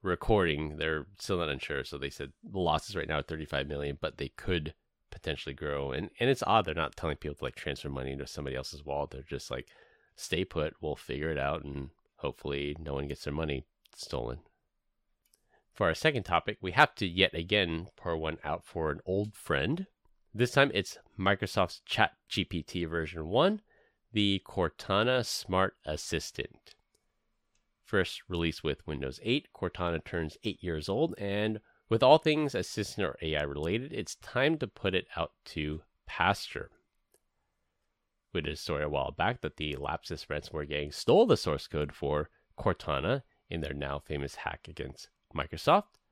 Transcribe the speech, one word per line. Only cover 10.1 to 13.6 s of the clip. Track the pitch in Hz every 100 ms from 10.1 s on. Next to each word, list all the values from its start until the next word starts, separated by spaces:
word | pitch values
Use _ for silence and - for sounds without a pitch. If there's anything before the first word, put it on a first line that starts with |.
| -
"Stay | - 82
put, | 92 82 76 -
we'll | 78 71
figure | - 65 78
it | 73
out," | 69 80
and | 71 69 69 _ _ _
hopefully | 71 - 73 71 71 73
no | 73 69
one | 71
gets | 71 -
their |
money | 73 80 69